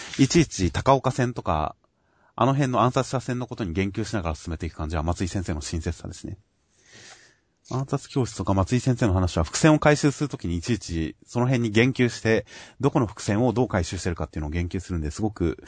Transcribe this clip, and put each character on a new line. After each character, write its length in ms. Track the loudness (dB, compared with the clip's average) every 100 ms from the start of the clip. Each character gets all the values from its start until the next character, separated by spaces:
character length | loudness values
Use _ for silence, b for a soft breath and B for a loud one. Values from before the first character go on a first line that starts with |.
| B B
い 80 | 4
ち 140 | 4
い 40 |
ち 260 | 2 0 0
高 220 | 2 2
岡 160 | 2 2
戦 220 | -2 -2
と 80 | -2
か、 340 | -2 -2 -2 -8 _ _ _ _ _
あ 100 | 0
の 80 | 2
辺 180 | 4 2
の 100 | 4
暗 100 | 4
殺 180 | 2 0
者 100 | -4
戦 200 | -4 -6
の 80 | -6
こ 80 |
と 80 | -6
に 100 | -4
言 160 | -2 -2
及 140 | -2
し 100 | -4
な 80 | -2
が 80 | -2
ら 60 |
進 160 | -4 -6
め 60 | -6
て 100 | -6
い 40 |
く 40 |
感 140 | -6 -4
じ 60 |
は 60 | -2
松 220 | 0 0
井 40 | -2
先 160 | -2
生 120 | -4
の 60 | -6
親 200 | -4 -4
切 160 | -4 -6
さ 100 | -10
で 60 |
す 140 | -12 -12
ね。 100 | -14 _ _ _ B B B B B B B B _ -8
暗 160 | -6
殺 240 | -4 -6 -4
教 160 | -2
室 100 | -2
と 100 | -4
か 80 | 0
松 220 | 0 2
井 40 | 0
先 160 | 2
生 120 | 2 2
の 60 |
話 240 | 2 2 0
は 60 |
伏 140 | -2 4
線 160 | 6
を 60 | 6
回 180 | 6 4
収 140 | 2
す 120 | 0
る 60 | -6
と 80 | -6
き 100 | -4
に 80 |
い 60 | -4
ち 140 | 0
い 40 | -2
ち 360 | -2 -4 -4 -6
そ 140 | -6 -2
の 80 | 0
辺 160 | 2
に 60 | 2
言 220 | 4 4
及 160 | 4 0
し 120 | 2
て、 240 | 2 2 0 B B B
ど 120 | 0
こ 80 | 2
の 80 | 0
伏 140 | -2
線 240 | 0 2
を 60 | 2
ど 140 | 2
う 20 | 2
回 160 | 0
収 140 | -2 -4
し 60 |
て 60 | -4
る 60 |
か 80 | -4
っ 60 | -6
て 100 | -6
い 0 |
う 40 |
の 40 | -4
を 20 |
言 160 | -2 -2
及 120 | -4
す 140 | -4
る 60 | -4
ん 20 |
で、 100 | -4
す 100 | -4
ご 100 | -4
く 300 | -2 -2 -2